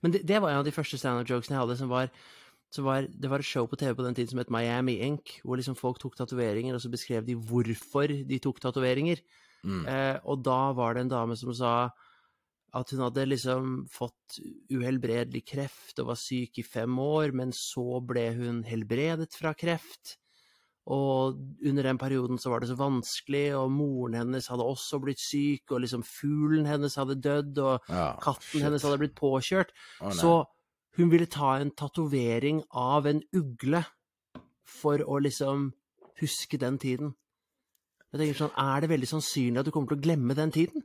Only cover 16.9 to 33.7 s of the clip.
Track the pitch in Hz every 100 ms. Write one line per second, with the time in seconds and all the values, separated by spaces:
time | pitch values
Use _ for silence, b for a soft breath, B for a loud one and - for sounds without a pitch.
16.9 | 127 139 151 151 131 127 123 - - 123
17.9 | 127 123 120 117 117 120 117 113 113 104
18.9 | 120 156 160 160 - 160 156 165 170 -
19.9 | - - - b b b b b b -
20.9 | 139 139 135 131 135 135 - 151 139 131
21.9 | 131 135 135 123 123 131 120 120 127 139
22.9 | 131 117 - - 139 143 139 131 139 147
23.9 | 131 123 117 120 131 120 123 117 131 -
24.9 | 147 131 135 - 147 143 139 _ 127 123
25.9 | 123 113 - 143 151 151 156 147 147 143
26.9 | 143 135 135 143 143 143 139 135 127 -
27.9 | 90 78 - - 139 - 156 147 147 143
28.9 | 143 147 - 143 131 123 190 180 B B
29.9 | B - 175 165 170 147 _ _ _ _
30.9 | - 170 165 170 147 143 135 147 - 143
31.9 | - 156 139 120 117 139 156 151 127 123
32.9 | 147 143 151 - 185 143 117 131